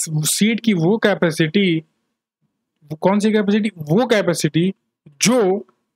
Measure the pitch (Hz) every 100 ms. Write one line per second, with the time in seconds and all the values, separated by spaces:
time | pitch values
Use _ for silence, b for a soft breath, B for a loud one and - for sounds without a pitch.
0 | 165 151 151 - 208 226 220 180 160 220
1 | 208 185 175 147 160 208 190 160 - _
2 | _ _ _ _ _ _ _ _ - 156
3 | 180 208 214 214 202 214 208 165 147 190
4 | 240 214 175 160 151 160 185 - _ _
5 | 151 - 202 254 185 202 - _ _